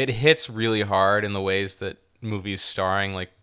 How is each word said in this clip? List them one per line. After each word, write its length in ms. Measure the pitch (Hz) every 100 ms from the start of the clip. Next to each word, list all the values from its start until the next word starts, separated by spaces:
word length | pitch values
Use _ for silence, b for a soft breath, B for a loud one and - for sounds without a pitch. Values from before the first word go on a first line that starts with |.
it 80 | 135
hits 380 | 110 147 160 -
really 320 | 110 113 110
hard 420 | 101 95 98 104
in 80 | 104
the 80 | 101
ways 340 | 98 95 98 -
that 220 | 98 - _ -
movies 400 | 110 104 101 95
starring, 520 | - - 95 98 98
like, 160 | 95 92 _